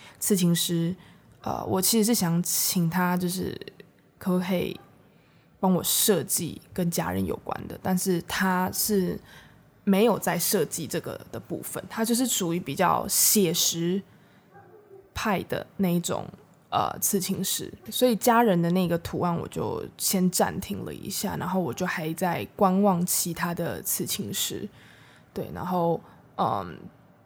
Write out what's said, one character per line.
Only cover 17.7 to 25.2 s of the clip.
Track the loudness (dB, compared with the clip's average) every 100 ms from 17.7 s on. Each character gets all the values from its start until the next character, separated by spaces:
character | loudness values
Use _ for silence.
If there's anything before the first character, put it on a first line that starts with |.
| -12 -8
所 | 2 2
以 | 4
家 | 4 4
人 | 6 4
的 | 4
那 | 2 2
个 | 0
图 | -2 -2
案 | -2
我 | -2 -4
就 | -4 -4 -4 -8 -4
先 | 0 2 2
暂 | 4 0 0
停 | -8 -8
了 | -8
一 | -10 -8
下， | -6 -4 -4
然 | -2
后 | -2
我 | -2
就 | -4 -4
还 | -4 -4
在 | -2 -2 -2 -6 2
观 | 4 6
望 | 4 4 0
其 | 0 -2
他 | -4 -4
的 | -2 -4 -4
刺 | -4 -4
青 | -4 -4 -4
师。 | -4 -4 -6 -10 -14 -20 -20 -20 -20